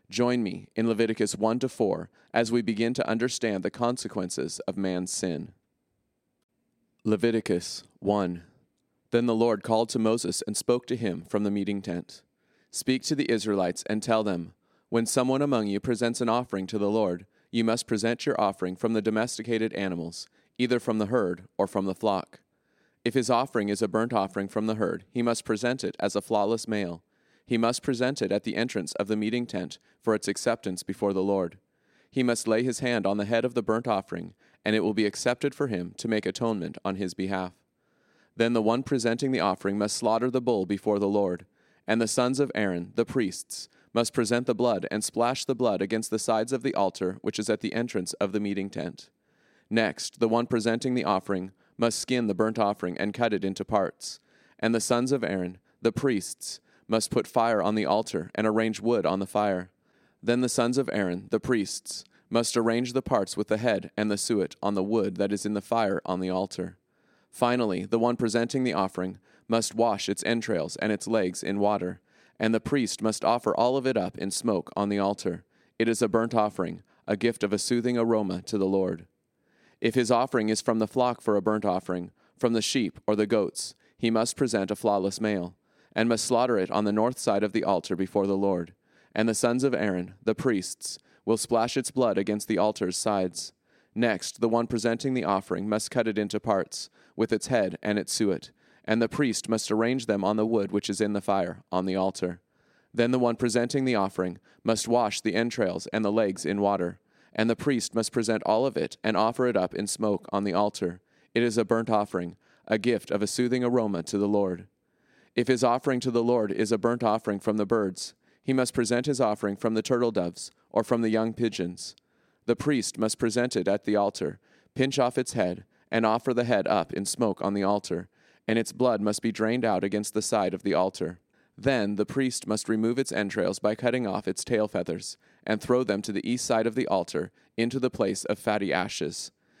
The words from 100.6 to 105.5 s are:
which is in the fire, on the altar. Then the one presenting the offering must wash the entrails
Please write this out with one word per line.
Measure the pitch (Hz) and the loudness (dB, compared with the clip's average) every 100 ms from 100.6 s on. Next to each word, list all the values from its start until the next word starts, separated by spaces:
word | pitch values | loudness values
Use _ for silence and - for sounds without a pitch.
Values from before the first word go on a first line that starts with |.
| 98 | 0
which | 101 - | -2 -2
is | 98 | -2
in | 104 | -2
the | 104 | -2
fire, | - 98 90 - - | -2 -2 -2 -6 -4
on | 92 92 | -2 0
the | |
altar. | 95 95 - 90 87 _ _ _ _ _ | 0 0 -2 -6 -6 _ _ _ _ _
Then | - 117 | 0 2
the | 127 | 4
one | 120 113 | 2 2
presenting | 120 117 120 143 | 0 2 0 0
the | 131 | 0
offering | 113 98 - 90 85 _ _ | 2 0 -2 -4 -6 _ _
must | 113 110 117 | -2 0 2
wash | 120 110 - | 2 2 0
the | 113 92 | 0 0
entrails | 117 | 0